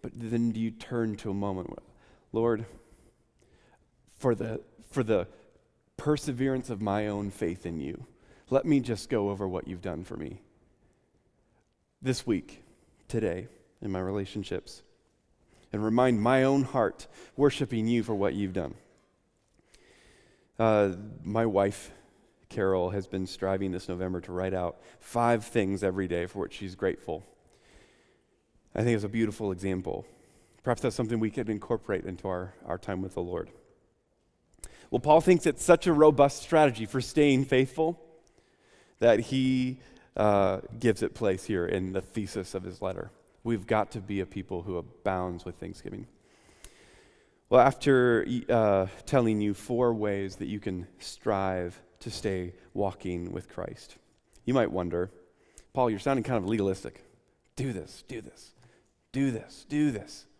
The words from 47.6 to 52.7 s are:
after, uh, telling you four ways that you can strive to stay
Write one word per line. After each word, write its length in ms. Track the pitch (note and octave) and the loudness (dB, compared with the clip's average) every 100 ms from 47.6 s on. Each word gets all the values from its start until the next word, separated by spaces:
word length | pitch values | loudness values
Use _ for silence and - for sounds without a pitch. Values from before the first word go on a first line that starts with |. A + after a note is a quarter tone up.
after, 640 | B2+ C3 - C3 B2 A#2 - B2 - | 8 4 4 6 6 4 2 -4 2
uh, 380 | A#2 A2 G2 F#2+ - | 2 4 4 2 -6
telling 360 | - C#3 A2+ G#2+ | 0 2 2 2
you 140 | G#2 | 0
four 380 | G2+ - A#2+ B2 | -2 -4 0 2
ways 420 | A2+ G#2 G2 G2 F#2 | 2 -2 -2 -6 -8
that 100 | - | -8
you 120 | G#2 | -6
can 300 | G#2 F#2 F2 - | -6 -8 -10 -16
strive 840 | - - - G2+ G2 F#2 F2 F2 _ _ | -18 -8 -2 0 0 -2 -6 -10 _ _
to 100 | - | -14
stay 440 | - G#2+ F#2+ F2 F2+ - | -6 -4 -4 -6 -12 -14